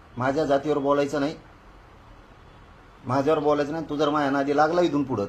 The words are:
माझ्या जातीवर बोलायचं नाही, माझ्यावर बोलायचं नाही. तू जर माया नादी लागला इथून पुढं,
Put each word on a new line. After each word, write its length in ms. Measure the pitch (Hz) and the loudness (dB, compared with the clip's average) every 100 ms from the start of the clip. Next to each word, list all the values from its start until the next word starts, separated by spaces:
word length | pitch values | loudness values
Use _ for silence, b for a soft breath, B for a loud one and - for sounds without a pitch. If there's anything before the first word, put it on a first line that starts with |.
| - - | -14 -6
माझ्या 280 | 127 139 | -2 0
जातीवर 340 | 139 139 151 143 | 0 0 0 0
बोलायचं 420 | 139 143 143 151 | 0 0 0 -2
नाही, 140 | 139 160 - - - - - - - - - - - - - - - - 123 | -4 -6 -16 -20 -20 -20 -20 -20 -20 -20 -20 -20 -20 -20 -20 -20 -20 -14 -4
माझ्यावर 320 | 131 135 156 | 0 2 2
बोलायचं 340 | 143 147 143 | 2 0 0
नाही. 120 | 160 151 | -6 -6
तू 80 | 147 | -2
जर 120 | 147 | 0
माया 220 | 151 143 | 2 0
नादी 260 | 139 139 143 | 0 2 2
लागला 240 | 156 175 | 2 2
इथून 220 | 170 143 | 2 0
पुढं, 220 | 127 113 | -2 -4